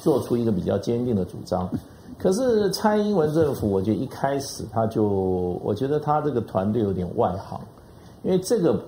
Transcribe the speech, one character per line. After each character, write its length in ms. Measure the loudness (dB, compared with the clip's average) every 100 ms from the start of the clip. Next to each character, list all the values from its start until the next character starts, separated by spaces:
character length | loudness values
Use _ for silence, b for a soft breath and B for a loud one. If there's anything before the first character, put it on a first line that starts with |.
做 160 | 2 2
出 180 | 2 0
一 80 | 0
个 60 |
比 100 | 0
较 160 | 0 -2
坚 260 | 0 -2
定 120 | 0 0
的 100 | -2
主 120 | -6 -4
张。 220 | -2 -2 -6 B B B B
可 120 | 0
是 380 | 2 2 2 2
蔡 280 | 0 0 2
英 180 | 2 2
文 180 | 2
政 220 | 2 2 2
府， 160 | 0
我 100 | 2
觉 100 | 2
得 60 | 0
一 80 | -2
开 320 | -4 -2 -2
始 260 | -4 -10 -6
他 140 | -2 0
就， 720 | 2 2 2 2 0 0 -2
我 100 | -2
觉 140 | -2 0
得 120 | -2
他 220 | 0 0
这 80 | 0
个 100 | -2
团 300 | 0 0 0
队 120 | 2
有 100 | 0
点 160 | 0 -2 0
外 180 | 0 -2
行， 220 | -8 -12 -12 -20 B B B B
因 80 | 0
为 80 | 0
这 220 | 2 2
个 200 | 4 2